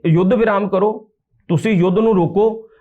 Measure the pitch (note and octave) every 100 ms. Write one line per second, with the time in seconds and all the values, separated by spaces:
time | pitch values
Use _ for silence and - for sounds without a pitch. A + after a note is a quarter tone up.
0 | E3+ D#3+ F#3 A#3 A3+ G3+ G3+ G3 G#3 A3
1 | - _ _ _ - E3+ A3 G3 F3+ F#3+
2 | A3 G3+ D#3+ F#3+ A3 A3 - _